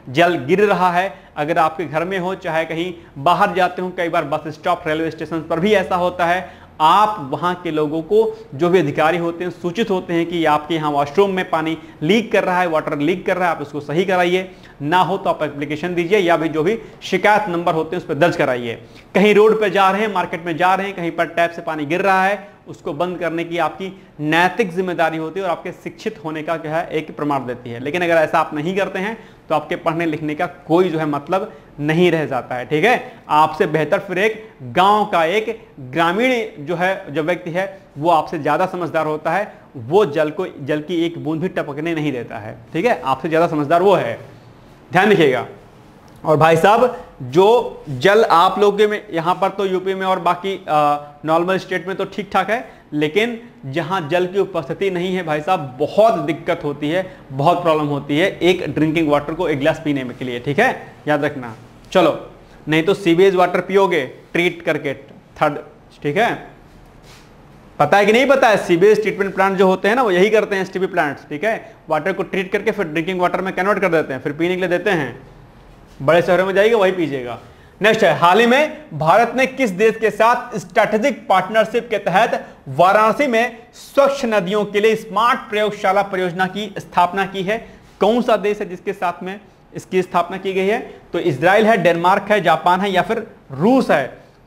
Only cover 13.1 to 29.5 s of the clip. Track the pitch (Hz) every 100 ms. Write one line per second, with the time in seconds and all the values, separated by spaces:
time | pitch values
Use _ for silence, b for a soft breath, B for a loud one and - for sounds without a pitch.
13.1 | 180 185 180 180 156 143 147 - 151 190
14.1 | 180 180 180 185 B B B 143 180 170
15.1 | 190 190 156 151 139 147 147 175 175 165
16.1 | 208 170 165 160 156 156 226 B B -
17.1 | - 202 208 208 170 175 160 160 180 -
18.1 | 143 170 170 139 123 120 113 B B B
19.1 | 196 208 208 214 208 208 185 190 190 220
20.1 | 190 170 180 170 156 180 190 196 180 170
21.1 | 165 165 165 170 170 170 156 143 175 196
22.1 | 190 190 202 - - - 165 190 160 180
23.1 | 170 165 165 170 170 156 156 190 190 -
24.1 | - 151 160 180 180 196 170 185 170 165
25.1 | 160 160 175 190 160 185 165 175 - 220
26.1 | 214 160 160 156 165 151 160 180 160 156
27.1 | - 147 139 123 117 - 120 131 170 170
28.1 | 165 156 165 156 151 156 190 190 190 196
29.1 | 226 B B -